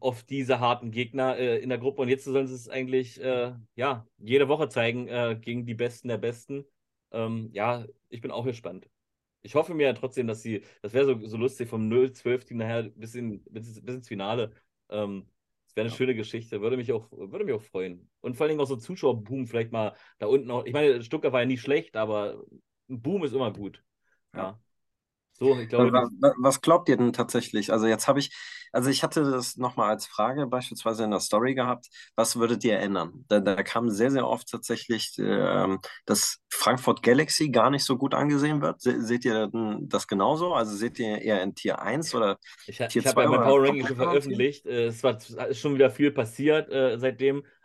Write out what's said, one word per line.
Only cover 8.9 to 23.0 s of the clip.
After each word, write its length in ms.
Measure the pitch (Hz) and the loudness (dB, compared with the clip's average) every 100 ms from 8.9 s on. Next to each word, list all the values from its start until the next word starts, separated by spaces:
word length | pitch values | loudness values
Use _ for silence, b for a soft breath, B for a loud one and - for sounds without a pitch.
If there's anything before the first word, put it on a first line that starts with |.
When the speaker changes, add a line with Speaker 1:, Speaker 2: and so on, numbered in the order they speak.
| _ _ _ _ _ | _ _ _ _ _
Speaker 1:
Ich 120 | 107 147 | -4 -2
hoffe 180 | 165 | 0
mir 140 | 156 139 | 0 0
ja 60 | |
trotzdem, 340 | 117 127 127 117 | 0 -4 -4 -4
dass 160 | 110 | -6
sie, 200 | 113 107 b b | -6 -8 b b
das 100 | 107 | -4
wäre 120 | 123 139 | 2 2
so, 200 | 113 110 | 0 -4
so 100 | 113 | -4
lustig, 320 | 123 - 117 | -4 -4 -6
vom 200 | 110 110 | -4 0
null 240 | 120 131 | 2 2
zwölf 340 | 120 120 127 - | 0 -2 -2 -4
Team 120 | 117 | -8
nachher 260 | 113 117 | -4 -4
bis 320 | 107 - 113 120 | -6 -12 -14 -10
in, 280 | 117 98 - | -8 -10 -14
bis, 360 | 110 113 110 | -16 -16 -14
bis 140 | 120 127 | -12 -12
ins 120 | - | -10
Finale. 440 | 101 98 120 110 b _ _ _ | -6 -4 -2 -4 b _ _ _
Ähm, 380 | 104 104 98 - _ _ _ _ | -6 -6 -8 -14 _ _ _ _
das 100 | 104 | -4
wäre 100 | 117 | -4
eine 40 | |
Speaker 2:
Ja. 60 | 117 | -2
Speaker 1:
schöne 180 | 127 | -2
Geschichte, 480 | 113 104 117 117 104 | -2 -6 -10 -8 -6
würde 160 | 110 127 | -2 -2
mich 140 | 120 | -2
auch, 180 | 113 - | -4 -6
würde 340 | - 98 175 202 | -16 -12 -8 -6
mich 100 | 107 | -6
auch 80 | |
freuen. 440 | - 95 92 90 _ _ | -6 -8 -8 -10 _ _
Und 160 | 123 123 | -10 -2
vor 60 | |
allen 60 | 156 | -2
Dingen 120 | 151 | 0
auch 60 | 135 | -2
so 80 | 123 | -4
Zuschauerboom 720 | 113 185 139 117 107 135 120 | -8 -2 0 0 -4 -8 -4
vielleicht 240 | 117 113 | -4 -4
mal 240 | 113 107 b b _ | -4 -4 b b _
da 80 | 104 | 2
unten 240 | 139 123 | 2 2
auch. 140 | 123 120 | -6 -2
Ich 80 | |
meine, 280 | 139 147 120 | 2 4 2
Stuttgart 320 | 117 156 143 | -2 -2 0
war 60 | 123 | 2
ja 80 | 123 | 2
nie 100 | 123 | 0
schlecht, 400 | 127 151 - 110 | 0 0 0 -4
aber 460 | 107 104 104 - - - _ _ - | -2 -2 -4 -8 -16 -20 _ _ -14
ein 140 | 127 | -8